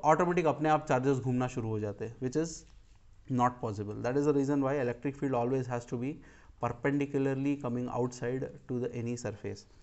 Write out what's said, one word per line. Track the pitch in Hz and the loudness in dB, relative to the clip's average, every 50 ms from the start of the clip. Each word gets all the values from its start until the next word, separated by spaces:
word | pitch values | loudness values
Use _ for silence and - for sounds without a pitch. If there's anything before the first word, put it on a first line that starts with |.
| - | 4
ऑटोमेटिक | 151 160 160 180 175 175 175 165 | 6 6 6 6 4 2 2 2
अपने | 151 135 139 151 156 | 2 2 2 2 4
आप | 156 151 151 - | 4 4 4 2
चार्जेस | 143 127 127 139 139 127 | 2 2 4 2 2 2
घूमना | 110 131 123 123 127 123 | 2 0 0 0 0 0
शुरू | - 127 113 110 | -2 -4 -4 -2
हो | 110 107 | -2 -2
जाते, | 107 104 101 - - 117 117 - 131 | -4 -4 -6 -6 -8 -10 -8 -6 -6
which | 127 127 | -2 -2
is | 151 165 165 - - - - - - - - - - - - - - - - | -2 -2 -2 -4 -10 -16 -18 -20 -20 -20 -20 -20 -20 -20 -20 -20 -16 -8 -2
not | 131 123 123 123 - - | 0 2 2 2 2 0
possible। | - 113 101 101 104 101 104 95 107 | -4 -4 -4 -4 -4 -6 -6 -4 -2
That | 120 131 | 0 2
is | 143 143 | 2 4
the | 151 143 | 4 4
reason | 143 139 135 147 139 | 4 4 2 2 2
why | 139 131 139 147 | 2 2 0 0
electric | 127 123 120 - - 143 135 | 0 -2 -2 -4 -4 -6 -4
field | 139 147 139 131 | -2 -2 0 0
always | 120 117 123 135 135 127 | 2 2 2 0 0 -2
has | 120 123 120 - | -2 -4 -4 -4
to | - 135 | -4 -6
be | 120 120 135 156 - - - - - - - - - | -4 -4 -4 -6 -8 -12 -20 -20 -20 -20 -20 -8 -4
perpendicularly | - 117 117 117 - 143 139 143 143 139 143 139 135 139 135 135 135 143 143 | -4 -4 -2 -2 0 0 2 2 0 0 0 0 0 0 0 0 0 0 0
coming | 139 143 123 117 120 123 123 | 0 -2 -2 -2 -2 -2 -2
outside | - 120 123 123 123 - 123 120 127 131 135 - - - - - | -2 0 -2 -2 -2 -4 -4 -4 -2 -2 -4 -6 -8 -10 -8 -6
to | 127 123 | -4 -2
the | 120 120 - | -2 -2 -4
any | 123 117 120 120 | -4 -4 -4 -4
surface। | 120 - 107 104 - - 101 101 - - - - - | -4 -4 -6 -6 -6 -8 -8 -8 -10 -12 -18 -20 -20